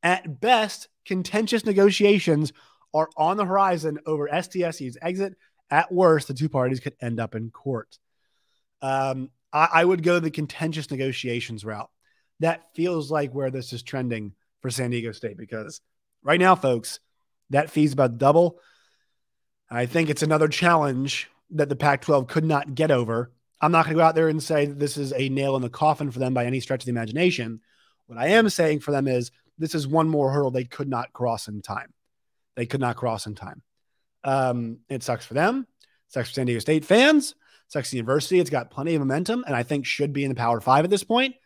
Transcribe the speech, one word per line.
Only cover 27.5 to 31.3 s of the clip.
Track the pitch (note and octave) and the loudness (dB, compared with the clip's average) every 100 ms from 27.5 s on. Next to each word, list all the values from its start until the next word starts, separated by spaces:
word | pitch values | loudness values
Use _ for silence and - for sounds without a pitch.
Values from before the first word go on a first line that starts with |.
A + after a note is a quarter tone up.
| A2+ _ _ _ _ _ | -10 _ _ _ _ _
What | A2+ | -4
I | C#3 | 2
am | A3 A3 | 4 4
saying | - D#3+ D3+ | 2 0 0
for | - | -2
them | C#3 C3+ | -2 0
is | B2+ A#2+ _ _ _ | 0 -2 _ _ _
this | D#3 | -6
is | E3 C#3 | -4 0
one | D#3 D#3+ | 2 2
more | D3+ C3+ | 2 2
hurdle | C#3+ C3+ | 2 0
they | B2+ | -2
could | B2 - C#3+ | -6 -8 -4
not | B2 B2+ | -4 -6
cross | - A#2+ | -4 -2